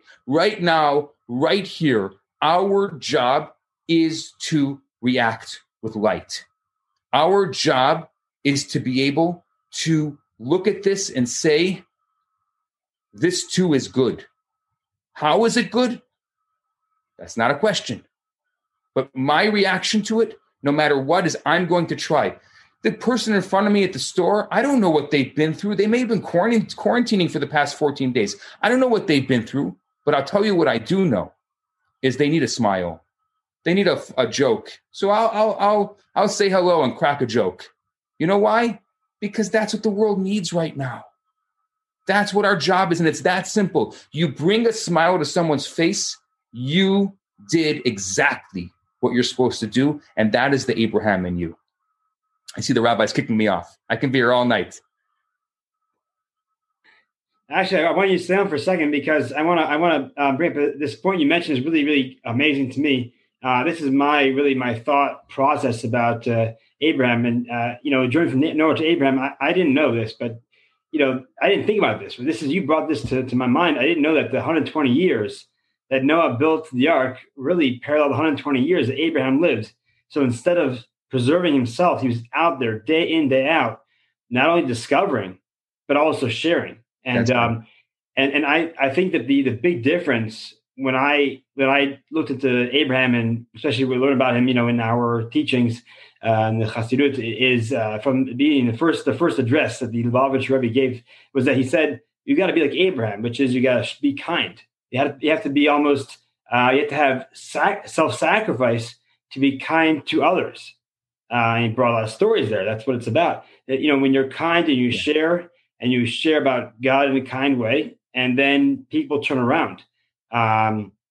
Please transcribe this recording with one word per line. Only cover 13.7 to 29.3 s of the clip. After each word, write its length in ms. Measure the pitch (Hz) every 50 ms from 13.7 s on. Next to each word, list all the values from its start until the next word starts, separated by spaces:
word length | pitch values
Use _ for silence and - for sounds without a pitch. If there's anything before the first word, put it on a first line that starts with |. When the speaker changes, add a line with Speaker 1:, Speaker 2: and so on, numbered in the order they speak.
| 143
Speaker 1:
is 140 | 127 -
good." 400 | - - 127 131 110 82 - - - _ _ _ _ _ _ _ _ _ _ _ _ _ _ _ _ -
How 320 | - 151 151 156 202 233
is 120 | 226 226
it 140 | 240 185 165
good? 300 | 208 240 254 240 247 - _ _ _ _ _ _ _ _ _ _ _ _ _ _ _ _ _ _ _ _ _ _ _
That's 200 | - 90 92 -
not 120 | 117 113 127
a 80 | 139
question. 480 | - 214 214 190 - - - 107 - - _ _ _ _ _ _ _ _ _ _ _ _ _ _ _ _ _ -
But 220 | - - - -
my 300 | 131 131 143 147 165 202
reaction 560 | 214 208 202 190 190 185 180 - - 220 214 202
to 180 | - 220 226
it, 160 | 220 220 - - _ _ _ _
no 100 | - 143
matter 280 | 143 151 151 147 143 135
what, 260 | 135 139 165 190 180
is 120 | 160 - - -
I'm 200 | 143 160 175 180
going 220 | 160 175 175 160
to 80 | 165 151
try. 400 | 139 - - 160 135 107 - - - _ _ _ - _ _ _ _ -
The 80 | 220
person 420 | - - - 226 254 214 - 220 208
in 80 | 190
front 260 | - - 196 196 208
of 60 | 208 208
me 100 | 202 196
at 100 | 185 -
the 60 | 131
store, 480 | - - - 180 170 180 202 214 202 -
I 100 | 170 208
don't 200 | 247 285 277 247
know 100 | 202 175
what 180 | 156 147 143 -
they've 240 | 156 139 127 117 -
been 180 | 151 156 160 151
through. 220 | - 196 208 208
They 100 | 175 202
may 120 | 214 233 247
have 100 | 254 220
been 120 | 226 180
quarant-, 540 | - - - 170 196 233 240 220 - - -
quarantining 560 | - - 208 220 247 240 240 226 190 170 139
for 80 | - 151
the 80 | 139
past 300 | 139 151 147 143 - -
fourteen 340 | - 156 143 135 - 135 127 120
days. 220 | 120 101 98 - - - - - -
I 80 | - 214
don't 120 | 247 262
know 60 | 262
what 200 | 254 226 196 -
they've 200 | - 147 135 -
been 200 | -